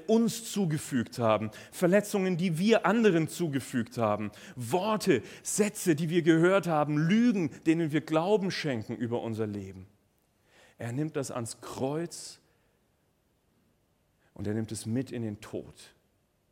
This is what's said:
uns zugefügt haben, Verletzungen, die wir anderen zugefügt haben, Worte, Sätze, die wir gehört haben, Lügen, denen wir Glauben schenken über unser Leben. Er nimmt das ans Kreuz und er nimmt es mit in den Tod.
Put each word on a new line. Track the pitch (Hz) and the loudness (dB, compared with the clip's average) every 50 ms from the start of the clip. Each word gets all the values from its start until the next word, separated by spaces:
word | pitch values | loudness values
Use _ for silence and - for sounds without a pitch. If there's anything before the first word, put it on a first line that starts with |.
| - | 2
uns | - 220 226 233 220 - - - - | 2 4 4 4 2 0 -4 -8 -6
zugefügt | - 196 202 165 156 151 - - 147 127 110 - - - | -2 -2 0 0 0 -2 -4 -2 -2 -2 -2 -2 -2 0
haben, | 120 110 110 107 110 107 - - - - | 2 4 4 2 2 -2 -10 -12 -20 -16
Verletzungen, | - - 185 170 180 208 202 - - 202 185 185 185 160 | -6 0 2 4 4 4 2 2 -2 0 0 0 0 0
die | 175 190 165 151 | 0 -2 0 0
wir | 185 214 220 - - | 2 4 4 4 4
anderen | 165 202 240 226 214 175 165 160 151 | 4 2 4 4 4 4 4 2 0
zugefügt | - - 170 165 139 139 - - - 127 110 - - - | -2 -4 -4 -2 -2 -4 -4 -4 -2 -4 -4 -2 -2 0
haben, | 117 107 104 101 107 104 - - - - - | 0 0 0 0 -2 -6 -10 -12 -20 -18 -12
Worte, | - 123 113 139 180 185 220 220 208 - 196 165 117 - - - - - | -10 -6 -2 0 0 2 2 0 0 2 2 2 2 2 -4 -16 -14 -10
Sätze, | - - - 208 208 - - - 180 160 | -6 0 0 0 0 0 -4 0 0 0
die | 135 170 156 | 2 2 0
wir | 165 180 156 | 0 2 6
gehört | 165 160 165 165 180 190 196 165 | 6 6 6 6 6 4 4 2
haben, | 175 165 151 147 147 151 | 2 2 2 2 2 2
Lügen, | 147 156 160 196 226 233 247 214 208 170 135 - - - | 2 2 4 4 4 4 4 2 2 0 -4 -4 -4 2
denen | 160 160 165 170 156 139 | 2 2 2 2 0 0
wir | 156 | -2
Glauben | 156 - 160 156 160 185 214 214 185 190 | -2 0 0 0 2 2 2 2 2 0
schenken | - - - 156 131 113 104 - 123 | -4 -2 -4 -4 -4 -4 -4 -6 -6
über | - 123 113 117 120 | -4 -4 -2 -2 -2
unser | - 117 113 107 113 | -4 -4 -4 -4 -4
Leben. | 107 101 101 98 95 95 92 95 98 _ _ _ _ _ _ _ _ _ _ _ _ _ _ - _ _ - | -4 -4 -8 -8 -10 -14 -16 -18 -20 _ _ _ _ _ _ _ _ _ _ _ _ _ _ -20 _ _ -12
Er | 110 120 117 | -10 -8 -4
nimmt | 131 156 160 156 | -4 -4 -4 -4
das | 147 135 117 | -6 -6 -6
ans | - 123 117 113 - - | -6 -8 -8 -8 -10 -14
Kreuz | - - - - - 135 147 156 170 170 - - - - - - _ _ _ _ _ _ _ _ _ _ _ _ _ _ _ _ _ _ _ _ _ _ _ _ _ _ _ _ _ _ _ _ _ _ _ _ _ _ _ - | -14 -12 -8 -4 -4 -4 -2 -4 -6 -8 -10 -14 -16 -16 -18 -20 _ _ _ _ _ _ _ _ _ _ _ _ _ _ _ _ _ _ _ _ _ _ _ _ _ _ _ _ _ _ _ _ _ _ _ _ _ _ _ -8
und | 98 | -6
er | 98 107 | -4 -2
nimmt | 113 110 107 | -4 -4 -6
es | 113 104 - | -8 -10 -8
mit | 113 110 127 135 131 | -6 -4 -4 -4 -6
in | - 120 117 | -8 -8 -8
den | 110 104 104 | -8 -8 -10
Tod. | - - - 95 71 67 78 - - - _ _ _ _ _ _ _ _ _ _ _ _ | -12 -10 -10 -10 -10 -12 -18 -20 -20 -20 _ _ _ _ _ _ _ _ _ _ _ _